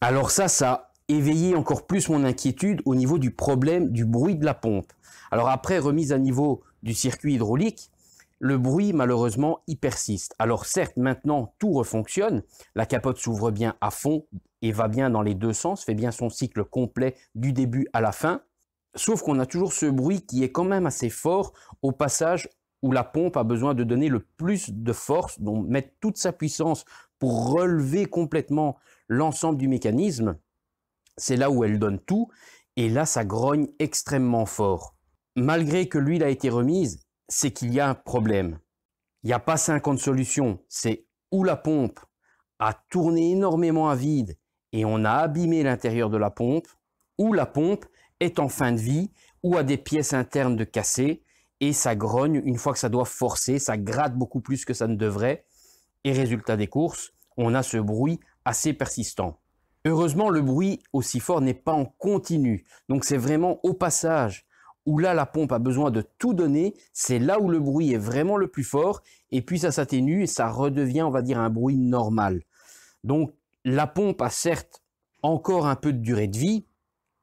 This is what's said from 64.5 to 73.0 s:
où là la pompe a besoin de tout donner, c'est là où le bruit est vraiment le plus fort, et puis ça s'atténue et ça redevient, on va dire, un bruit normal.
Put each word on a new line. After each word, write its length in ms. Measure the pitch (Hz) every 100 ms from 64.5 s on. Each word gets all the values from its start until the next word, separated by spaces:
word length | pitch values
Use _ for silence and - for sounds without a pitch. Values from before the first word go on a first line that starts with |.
| _ - _ -
où 120 | 151
là 140 | 180
la 140 | 165 135
pompe 260 | 156 143
a 60 | 120
besoin 320 | 123 127 147
de 100 | 110
tout 320 | - _ 247
donner, 400 | 180 160 147 190 - _
c'est 240 | - - 123
là 200 | 139 208
où 120 | 196
le 100 | 165
bruit 320 | 139 147 151
est 60 | 117
vraiment 400 | 107 131 175 202
le 100 | 185
plus 160 | -
fort, 380 | 120 143 175 202 - _ _
et 120 | 131
puis 160 | - 175
ça 120 | 175
s'atténue 520 | - 139 131 131 185
et 40 | 185
ça 220 | - 117
redevient, 540 | 110 139 139 131 143
on 80 | 160
va 100 | 131
dire, 180 | 123 120
un 120 | 113
bruit 260 | 113 131 135
normal. 640 | 127 123 110 110 101 90 - _ - - - _